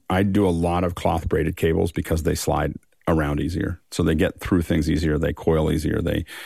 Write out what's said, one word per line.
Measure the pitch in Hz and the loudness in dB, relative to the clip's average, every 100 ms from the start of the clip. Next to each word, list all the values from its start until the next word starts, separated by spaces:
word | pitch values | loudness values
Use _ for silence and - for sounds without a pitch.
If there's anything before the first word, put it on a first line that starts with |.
| - | 0
I | 92 | 0
do | 101 98 95 | 2 4 2
a | |
lot | 85 85 87 90 | 2 0 0 -2
of | 85 | -2
cloth | - 82 - | -2 0 0
braided | 78 78 - | 0 -2 0
cables | 82 85 87 | 0 2 0
because | - - 82 | -2 -2 -2
they | 78 | 0
slide | 76 - 73 76 - _ _ - | -2 -2 -2 -2 -6 _ _ -2
around | 80 73 147 | 0 0 -2
easier. | - 87 - 85 _ | -2 -2 -4 -6 _
So | - | -2
they | 82 78 | 2 2
get | 92 - | 0 -2
through | - 92 | 0 0
things | 82 80 76 | 2 0 2
easier. | 78 80 76 | 0 2 0
They | 78 | 0
coil | - - 80 78 | -2 2 2 2
easier. | 80 82 80 | 0 0 -2
They, | 85 - - - | -2 -2 -6 -10